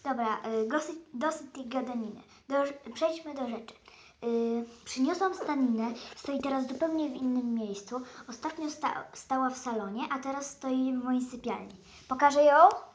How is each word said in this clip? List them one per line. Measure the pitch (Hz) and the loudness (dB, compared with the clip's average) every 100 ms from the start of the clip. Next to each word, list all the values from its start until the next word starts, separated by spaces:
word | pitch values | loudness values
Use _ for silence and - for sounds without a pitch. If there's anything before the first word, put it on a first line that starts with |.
Dobra, | 285 240 226 214 - | -4 -2 -2 -2 -2
y, | 226 220 | -2 0
dosyć, | 294 302 311 - | 0 -2 -10 -10
dosyć | 240 302 311 - | -4 -2 -4 -10
tej | 269 247 | -12 -6
gadaniny. | 262 247 233 208 202 - - - | -4 -4 -6 -6 -10 -18 -20 -2
Do, | 277 277 277 - | 0 0 -4 -14
przejdźmy | 233 320 320 311 | -2 -2 -2 -8
do | 277 247 | -6 -6
rzeczy. | 226 226 - - - - _ | -6 -10 -20 -20 -20 -20 _
Y, | 233 233 233 233 233 - - | -2 0 0 -2 -4 -12 -12
przyniosłam | 254 269 359 381 | 0 0 2 0
staninę, | 370 - 285 254 226 226 226 - - | -2 -4 0 2 2 0 -4 -12 -12
stoi | - 277 | -6 -4
teraz | 277 269 262 | -2 -2 -2
zupełnie | 262 330 320 302 | -2 0 0 -2
w | 254 | -2
innym | 254 254 233 | 0 0 0
miejscu. | 233 214 202 - 247 247 - - | -2 -4 -8 -8 -10 -10 -16 -16
Ostatnio | 233 330 320 302 | -8 -8 -6 -8
sta-, | - 254 - - | -4 -4 -4 -8
stała | - - 262 262 | -16 -4 0 0
w | 254 | -2
salonie, | 247 226 202 214 302 | -6 -4 -4 -6 -4
a | 277 | -4
teraz | 262 277 277 | -4 -6 -8
stoi | - 269 262 262 | -8 -2 0 2
w | 254 | 0
mojej | 247 254 | 0 0
sypialni. | 254 247 233 196 196 - - - - | -2 -6 -6 -6 -8 -18 -20 -20 -6
Pokażę | 262 285 277 | 4 6 8
ją. | 294 285 359 - - | 8 12 10 8 -8